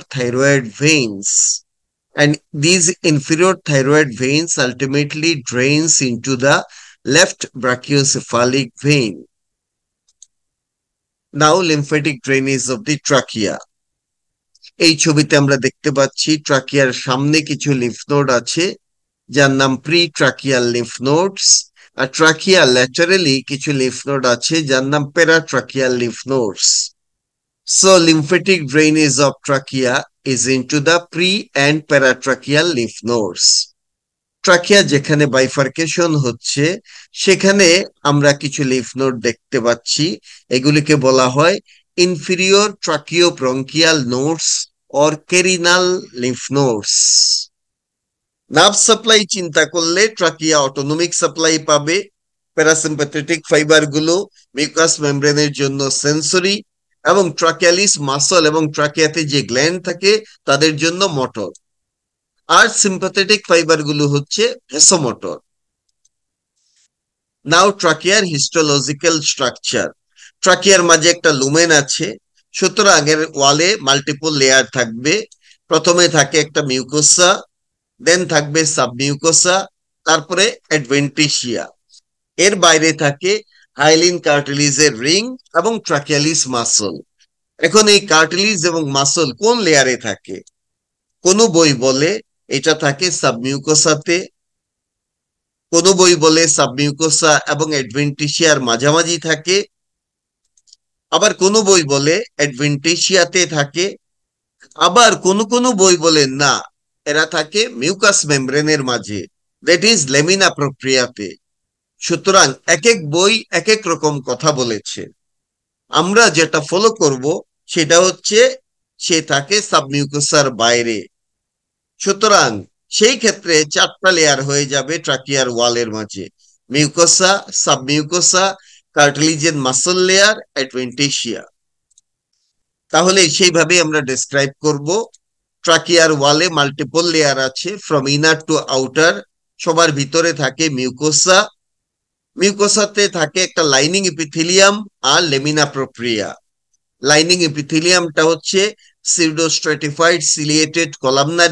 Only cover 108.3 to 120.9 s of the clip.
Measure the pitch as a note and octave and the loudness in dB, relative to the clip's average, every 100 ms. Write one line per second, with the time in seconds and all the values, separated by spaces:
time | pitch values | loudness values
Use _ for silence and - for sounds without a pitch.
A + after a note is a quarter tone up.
108.3 | C#3+ C3 C#3 D3+ D3+ C3 A#2+ F#2+ G2+ E2 | -2 0 -2 0 0 0 -4 -6 -10 -10
109.3 | _ _ _ - F3 G3+ A3+ C#3 C#3 D3+ | _ _ _ 0 2 2 0 0 0 2
110.3 | G3 F#3 - C#3 B2+ - C3 - - G2 | 2 0 0 -6 -6 -2 0 -2 -6 -12
111.3 | D2+ _ _ _ _ _ _ - E3+ - | -14 _ _ _ _ _ _ -6 -4 2
112.3 | F#3+ D3+ C3 - E3+ A3+ A3+ D3+ D#3+ F#3+ | 2 2 0 -2 0 2 0 0 0 0
113.3 | A3+ - E3+ E3 G#3+ F#3+ D#3+ D3+ C#3+ B2 | 0 -2 -4 0 -2 -2 -2 -2 -4 -6
114.3 | B2 D#3 C#3 A#2+ G#2+ - - - _ _ | -4 -2 -2 -4 -6 -8 -12 -14 _ _
115.3 | _ _ _ _ _ _ C#3+ E3 G3+ A3+ | _ _ _ _ _ _ -2 2 4 4
116.3 | D#3 D#3 D#3+ D3 F3 A3 A3 D#3 C3 C3+ | 4 0 -2 -2 0 0 2 0 0 -2
117.3 | F#3 - _ - - D3+ E3+ F#3 F3+ - | -4 -8 _ -8 -4 2 4 2 0 -2
118.3 | G#3 C4 C4 _ _ _ _ - D#3+ D3+ | 2 2 0 _ _ _ _ -2 -2 0
119.3 | C#3 C#3 G3 E3+ E3 C3+ C#3+ C#3 C#3+ C#3+ | -4 -2 -4 0 -2 0 -4 -4 -4 0
120.3 | D3+ C#3 A2+ A2+ A#2+ A#2 | 2 0 0 2 2 0